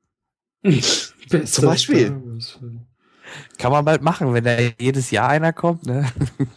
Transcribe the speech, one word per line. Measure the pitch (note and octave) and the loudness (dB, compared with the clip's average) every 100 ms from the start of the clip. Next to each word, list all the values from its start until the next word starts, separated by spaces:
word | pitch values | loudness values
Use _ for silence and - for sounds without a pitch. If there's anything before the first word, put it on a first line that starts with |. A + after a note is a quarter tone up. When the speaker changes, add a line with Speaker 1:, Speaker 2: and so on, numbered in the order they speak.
| _ _ | _ _
Speaker 1:
<laughs> | _ _ _ _ | _ _ _ _
Bester | G3+ C3+ - - - - - D#3 - | 2 2 0 -4 -6 -16 -2 -2 0
Speaker 2:
Zum | - D#3+ | 2 2
Beispiel. | E3+ - G3 A#2+ | 2 2 2 2
Speaker 1:
Star | C3+ A#2+ | -2 -10
Wars-Film. | A2+ A#2 - B2 A#2 A#2 _ _ _ - - - - | -14 -14 -16 -16 -16 -20 _ _ _ -20 -20 -18 -4
Speaker 3:
Kann | B2 | 0
man | D3 D3 | 2 4
bald | D3+ | 2
machen, | D#3 F3 C#3 A#2+ | 2 0 0 2
wenn | |
da | A#2+ A#2 A#2+ A2+ | 2 2 0 0
jedes | B2+ C#3 A#2+ | -2 0 0
Jahr | G#2 B2+ | 0 2
einer | D3+ E3 | 2 0
kommt, | D#3+ E3+ E3+ B2+ | 0 -2 -2 -2
ne? | C3 C3+ - C3+ - B2+ | -2 -2 -2 -4 -4 -6